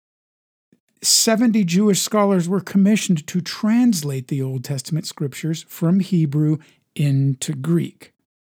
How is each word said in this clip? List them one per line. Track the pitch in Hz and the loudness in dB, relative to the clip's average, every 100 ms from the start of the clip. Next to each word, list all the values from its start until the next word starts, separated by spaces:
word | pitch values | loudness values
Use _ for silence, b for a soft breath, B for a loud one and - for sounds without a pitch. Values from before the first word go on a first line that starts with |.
| _ _ _ _ _ _ _ _ _ _ | _ _ _ _ _ _ _ _ _ _
seventy | - - - 220 247 220 185 | -2 0 2 2 4 2 2
Jewish | 170 214 190 | 2 4 2
scholars | - 214 202 196 170 | 0 0 2 2 0
were | 190 | -2
commissioned | - 196 196 214 - 170 - | -2 2 4 2 2 -2 -2
to | 180 | -6
translate | - - 214 226 247 185 147 135 127 | -6 -4 0 2 2 2 -2 -6 -4
the | 143 | -4
Old | 131 131 | -4 -6
Testament | 127 139 - 156 - | -6 -8 -4 -6 -6
scriptures | - 147 - 156 160 - | -6 -8 -6 -6 -6 -10
from | - 165 190 | -4 0 2
Hebrew | 185 180 160 143 151 151 b b b - | 2 0 0 0 0 0 b b b -2
into | 143 139 139 135 - | 0 2 0 -2 -6
Greek. | 147 139 170 139 - - _ _ _ _ | -6 -2 -2 -2 -8 -20 _ _ _ _